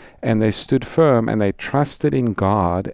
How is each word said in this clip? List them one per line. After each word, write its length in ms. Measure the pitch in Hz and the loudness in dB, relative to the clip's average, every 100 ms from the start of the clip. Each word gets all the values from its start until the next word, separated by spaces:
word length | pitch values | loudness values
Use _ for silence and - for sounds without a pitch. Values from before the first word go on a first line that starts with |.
| - - | -20 -8
And 180 | - 110 | -2 0
they 100 | 107 | 0
stood 360 | - - 135 - | -2 -2 -2 0
firm 420 | - 160 120 113 | 2 4 4 2
and 120 | 107 | 0
they 120 | 101 | 0
trusted 640 | - - 139 143 - 147 | -2 -4 -2 -2 -2 -2
in 180 | 139 120 | 0 -2
God, 600 | 95 98 104 87 90 98 | 0 0 2 0 -2 -4